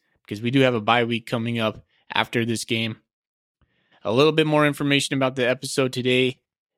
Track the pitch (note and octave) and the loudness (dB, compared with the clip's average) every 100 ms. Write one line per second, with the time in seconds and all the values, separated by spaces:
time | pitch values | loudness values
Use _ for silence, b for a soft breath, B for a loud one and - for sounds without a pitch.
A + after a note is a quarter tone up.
0 | _ _ - G#2 A#2+ C3+ C3 A#2+ G#2+ A#2+ | _ _ -12 -6 0 4 4 2 2 2
1 | A#2 A#2 - B2 A#2 A#2 A2 - - _ | 2 -4 -4 -4 -4 -2 -2 -4 -14 _
2 | - - A2+ A#2+ A#2 A2 - A2+ A2+ A#2 | -8 -4 -2 -2 -2 -4 -4 -4 -4 -8
3 | _ _ _ _ _ _ _ _ _ _ | _ _ _ _ _ _ _ _ _ _
4 | G2+ A#2 D#3 D#3 D#3 D3+ D3 C#3+ C#3+ C#3 | -2 2 4 4 2 4 2 0 0 0
5 | - C3+ C3 C3+ A#2+ B2+ C3+ - C3 B2+ | 0 -2 -2 0 0 0 -4 -2 -2 -2
6 | B2 B2+ B2+ - _ _ _ | 0 2 0 -4 _ _ _